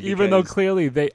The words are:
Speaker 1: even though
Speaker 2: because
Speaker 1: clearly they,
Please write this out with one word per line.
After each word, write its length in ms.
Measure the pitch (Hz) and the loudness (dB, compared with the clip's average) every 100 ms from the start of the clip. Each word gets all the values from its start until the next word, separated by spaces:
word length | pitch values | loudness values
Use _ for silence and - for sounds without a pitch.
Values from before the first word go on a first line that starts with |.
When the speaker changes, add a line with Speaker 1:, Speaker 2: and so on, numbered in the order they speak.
| 196 | -4
Speaker 1:
even 180 | 196 202 | 0 2
though 120 | 190 | 2
Speaker 2:
because 120 | 180 | 2
Speaker 1:
clearly 340 | - 190 185 147 | -2 0 0 0
they, 200 | 131 147 | 0 -2